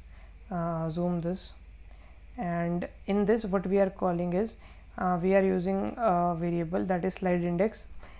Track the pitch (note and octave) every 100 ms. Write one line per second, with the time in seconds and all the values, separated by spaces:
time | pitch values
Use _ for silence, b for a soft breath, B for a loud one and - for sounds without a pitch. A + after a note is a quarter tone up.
0 | b b b b - F3 E3+ E3 E3 E3
1 | F3 F3 E3 F#3 - - - - b b
2 | b b - - F3 E3+ E3+ F3 - -
3 | - G3+ G3+ A3+ G#3 F#3+ F#3 G3 G3 G3
4 | F#3 E3+ F3 F3+ A3+ - B B B -
5 | F#3 F3+ F#3 G3 F#3+ F#3 F3+ F#3+ G#3 A3
6 | A3+ F3 F3 E3 F3 E3+ D#3+ F#3+ G3 F3+
7 | F#3 - F#3 F3+ F3 F3 A3 - - -
8 | B B